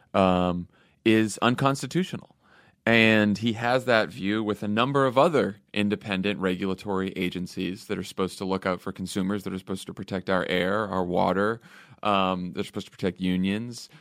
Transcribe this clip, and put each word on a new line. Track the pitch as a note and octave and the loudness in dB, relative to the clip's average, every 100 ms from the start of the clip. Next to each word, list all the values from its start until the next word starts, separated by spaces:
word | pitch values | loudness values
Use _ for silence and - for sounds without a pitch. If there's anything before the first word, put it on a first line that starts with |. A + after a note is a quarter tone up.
| _ | _
um, | G2 F#2+ F2+ F2+ F2 F2 _ _ _ | 4 4 4 2 -2 -8 _ _ _
is | A2+ A2 A2 - | 4 4 4 2
unconstitutional. | A2+ B2 C#3 C#3 C3 E3 F#3 A#2 - _ _ _ _ _ - | 0 2 0 0 -4 -4 -4 -8 -14 _ _ _ _ _ 2
And | A#2 A2 A2 G#2 G2+ | 6 6 6 4 2
he | A#2 | -2
has | A2 A#2+ B2+ A#2+ | -2 0 0 2
that | A2+ F2 | 2 2
view | - F#2+ G#2+ | -4 -4 -2
with | G#2+ G2+ | -2 -4
a | G#2 | -2
number | G#2+ B2+ C#3 C3+ | 0 2 2 2
of | A#2+ | 4
other | E3 D3 F#2+ G2+ _ | 4 4 0 -4 _
independent | G#2 G#2 G2+ A2+ F#2+ G2 F#2 | -2 -2 -2 -4 -2 -2 -2
regulatory | F#2 F2+ F#2+ F#2 G#2 F#2+ F#2+ - | -2 -2 -4 -4 -4 -4 -4 -4
agencies | F2+ F2+ F2+ - F#2 F#2 - | -4 -4 -8 -6 -6 -6 -8
that | F#2+ | -8
are | |
supposed | F#2 - F#2 - | -6 -4 -6 -4
to | F#2+ | -4
look | F#2+ G2 | -2 -2
out | F2+ | -4
for | - | -6
consumers, | - F#2 G2+ F#2+ G#2 | -10 -6 -4 -2 -4
that | F#2+ | -6
are | F#2+ | -10
supposed | - F#2+ - | -8 -8 -8
to | |
protect | - G2 F#2+ F#2 | -12 -8 -6 -2
our | F#2 - | 0 0
air, | F2+ F2+ G#2 G#2+ | 0 0 0 -2
our | F#2 | -2
water, | F2+ F2+ F#2+ F#2 G#2 A#2 - - - - | 0 2 2 2 0 -2 -10 -20 -20 -6
um, | G#2 G2 F#2+ F#2 F2+ | 0 2 2 0 -4
they're | - | -6
supposed | G2 - - | -6 -8 -10
to | |
protect | - F#2+ F2 | -4 -4 -2
unions, | F#2 F2+ F#2 G#2 A#2+ A2+ - - | 0 0 0 -2 -6 -12 -16 -20